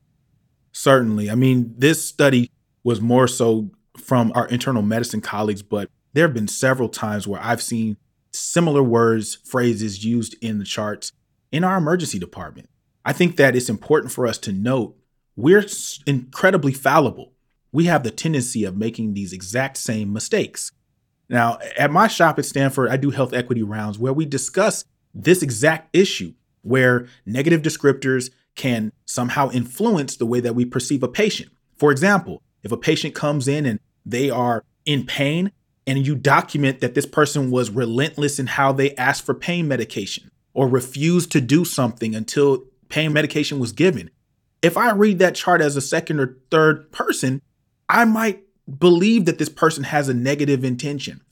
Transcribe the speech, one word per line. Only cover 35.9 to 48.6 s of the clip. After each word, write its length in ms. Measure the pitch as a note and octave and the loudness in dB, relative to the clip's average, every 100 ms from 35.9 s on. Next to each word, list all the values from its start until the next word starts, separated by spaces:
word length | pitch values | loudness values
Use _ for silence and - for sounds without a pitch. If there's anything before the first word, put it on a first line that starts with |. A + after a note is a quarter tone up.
| C#3 | -2
you 120 | C#3 C#3 | 0 0
document 640 | C#3 D3 F3 D3 C#3 C3 | 2 2 2 0 0 0
that 140 | B2 | -2
this 120 | C3+ C#3 | -2 -2
person 460 | - D3 D3+ C3 | 2 0 0 0
was 180 | B2 A#2 | 0 -2
relentless 720 | G#2 A#2 A#2 D3+ D3+ D3 C#3+ | -2 -2 0 -2 -2 -4 -4
in 80 | B2+ | -4
how 240 | - C#3 | 0 0
they 240 | C3+ C#3 C#3 | 2 0 0
asked 280 | B2+ - | -2 -2
for 80 | - | -2
pain 360 | C3 - F3 D#3+ | -6 -4 -2 -2
medication 640 | B2+ G#2+ - G2 - - _ _ | -2 -4 -8 -8 -10 -16 _ _
or 120 | - C3+ | 0 2
refused 640 | B2+ B2+ C#3 D#3+ F3 E3+ | 2 -2 -2 2 2 2
to 80 | D#3 | 0
do 240 | A#2+ D3+ | 2 2
something 520 | E3+ - B2 - A2+ A2 | 2 -2 -2 -2 -6 -6
until 480 | A2 - C#3+ C3 - _ - | -4 0 2 2 -4 _ -8
pain 240 | D3+ D#3 | -4 0
medication 480 | D3+ D#3 D#3 D3 C#3+ | 0 0 -2 -2 -4
was 100 | A#2 | -4
given, 400 | G2+ F#3+ C#3 E2 _ _ _ _ _ | 0 2 0 -6 _ _ _ _ _
if 160 | E3+ F3 | 0 2
I 140 | A#3 | 2
read 300 | G3+ G#3+ F3+ | 4 4 4
that 160 | F#3 D#3+ | 2 2
chart 240 | - F3 | 2 4
as 160 | D3 C#3+ | 2 0
a 40 | |
second 380 | C3+ D#3+ E3 D#3 | -2 -4 -2 -2
or 200 | B2+ - - | -2 -6 0
third 400 | D#3+ D#3 D3+ - | 4 4 4 -2
person, 500 | - A#3+ - C3 C3+ - _ _ _ - | -6 -4 -2 -2 -4 -8 _ _ _ 0
I 160 | F#3+ A#3 | 4 4
might 360 | A3 A3 F#3+ _ _ | 2 0 -4 _ _